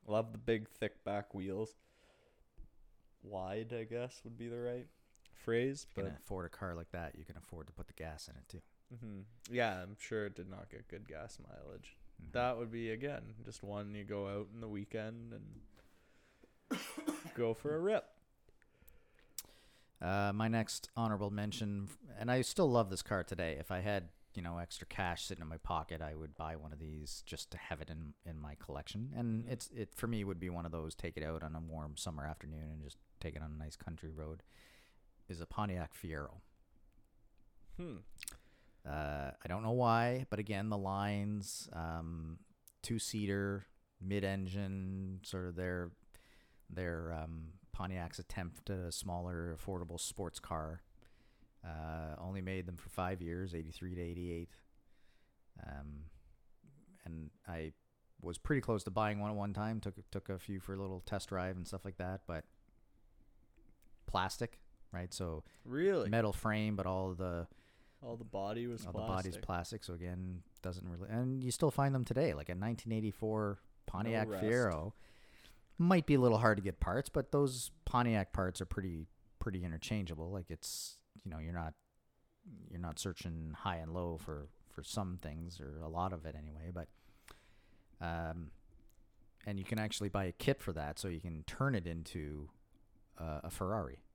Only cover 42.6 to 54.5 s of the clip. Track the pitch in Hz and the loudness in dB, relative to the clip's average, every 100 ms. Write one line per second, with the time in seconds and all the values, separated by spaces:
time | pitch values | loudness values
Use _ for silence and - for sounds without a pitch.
42.6 | - _ - 113 - 110 101 98 98 98 | -20 _ -2 0 0 0 2 2 2 0
43.6 | - - _ _ 95 101 98 98 92 98 | -4 -20 _ _ 0 2 4 2 0 0
44.6 | 98 95 95 95 95 92 - 95 90 87 | 0 -2 -2 -2 -2 -6 -4 -4 -2 0
45.6 | 90 90 85 - - - - - - - | 0 0 -2 -6 -20 -20 -20 -20 -20 -20
46.6 | - 87 87 85 82 82 80 82 80 82 | -10 -2 0 0 -2 -4 -4 -6 -8 -12
47.6 | - - 92 92 85 - - - 87 - | -10 -6 -2 -2 -4 -6 -6 -4 -4 -6
48.6 | - 95 87 - 101 87 87 87 85 80 | -4 -2 -2 -4 -2 -2 -2 -2 -2 -4
49.6 | - 92 85 85 - - 90 - - 82 | -4 -2 -4 -4 -6 -2 -4 -4 -4 -2
50.6 | 78 85 - - - - - _ - - | -2 -4 -10 -20 -20 -20 -20 _ -20 -14
51.6 | 90 78 80 80 78 76 90 95 92 95 | -10 -6 -4 -4 -4 -6 -4 -4 -2 -2
52.6 | 90 87 - - 90 95 85 87 95 85 | -4 -6 -8 -2 0 0 -2 -2 -2 -4
53.6 | 80 80 90 90 85 87 87 85 85 | -6 -6 -4 -2 -2 -2 -2 -2 -4